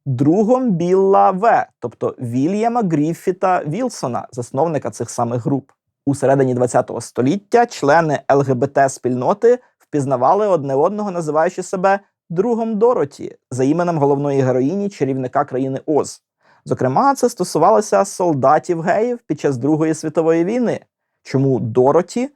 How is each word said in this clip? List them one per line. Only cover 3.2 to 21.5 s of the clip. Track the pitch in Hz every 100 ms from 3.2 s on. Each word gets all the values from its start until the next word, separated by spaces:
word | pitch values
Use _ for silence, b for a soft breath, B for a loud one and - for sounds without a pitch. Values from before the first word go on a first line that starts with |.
| - 180 190 180 151
Вілсона, | 185 254 - 135 110 -
засновника | 127 120 131 170 143 117
цих | - 120
самих | - 117 120
груп. | 143 135 - _ _ _ 139
У |
середині | 135 135 139 131
двадцятого | 123 127 131 - 104
століття | - - 127 196 - 233 240
члени | - 139 160 160 139 -
Л | 139
Г | 135
Б | 123 143
Т | 143 131
спільноти | - 127 123 131 208 233 247 b b
впізнавали | - 147 135 127 131 196 208
одне | 170 135
одного, | 135 170 208 208
називаючи | 175 151 151 175 190
себе | 175 190 196 202 b b -
другом | 170 240 226 226 208
Дороті | 233 220 147 - 98 - -
за | 127
іменем | 131 165 175 160
головної | 143 143 143 139
героїні | 131 127 135 196 202
чарівника | - 135 131 127 139
країни | 143 127 135 135 -
Оз. | 143 - - _ _ b b
Зокрема, | - 123 131 160 277
це | 269 247
стосувалося | - 190 160 175 214 214 196
солдатів-геїв | 196 - 175 139 135 160 175 165 170 190 240 240 -
під | 143
час | 147 123
Другої | 139 156 160
світової | 156 160 170 160 165
війни. | 175 247 220 135 _ _ _ _
Чому | - 131 135